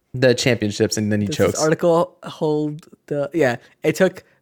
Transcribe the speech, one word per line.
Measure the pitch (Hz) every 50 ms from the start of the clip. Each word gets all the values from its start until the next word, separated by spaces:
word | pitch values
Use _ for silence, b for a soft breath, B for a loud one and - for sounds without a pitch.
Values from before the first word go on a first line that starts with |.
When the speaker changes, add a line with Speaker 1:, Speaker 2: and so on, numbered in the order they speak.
| _ _ -
Speaker 1:
the | 127 131 127 120
championships | 117 - 139 120 104 107 104 101 - 110 104 -
and | 110 107 104 107
then | 104
he | 104
Speaker 2:
Does | 98 151
Speaker 1:
chokes. | - 101 92 -
Speaker 2:
this | - 151
article | 156 165 - - 175 165 165 175 - - _ -
hold | - 147 - 175 156 151 151 151 151 151 151 - - - _ _
the, | - 151 143 139 143 -
yeah. | 170 147 127 117 b b b b b -
It | 156 151
took | - 190 185 185 - - _ _ _